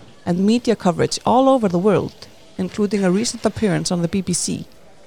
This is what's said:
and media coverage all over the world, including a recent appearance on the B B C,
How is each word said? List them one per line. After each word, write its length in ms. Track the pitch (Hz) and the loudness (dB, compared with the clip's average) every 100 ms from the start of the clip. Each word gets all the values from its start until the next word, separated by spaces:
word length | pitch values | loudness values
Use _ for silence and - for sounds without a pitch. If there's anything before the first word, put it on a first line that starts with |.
| - - - | -20 -12 -4
and 200 | 175 196 | 0 2
media 300 | 233 240 208 | 2 0 0
coverage 440 | 185 165 160 - - | 0 0 -2 -2 0
all 240 | 226 269 | 4 4
over 180 | 269 208 | 4 2
the 120 | 170 | 0
world, 480 | 202 170 - - - - - - | 2 2 -2 -10 -20 -20 -20 -8
including 460 | 185 - 208 202 | -8 -2 -2 0
a 80 | 190 | 2
recent 340 | 185 233 240 220 | 2 0 -2 -4
appearance 460 | - 214 160 160 | -2 0 0 -2
on 100 | 180 | -2
the 60 | 170 | -2
B 140 | 196 | -2
B 100 | 180 | -2
C, 340 | 175 - 170 - - - - | -4 -4 -6 -10 -18 -20 -20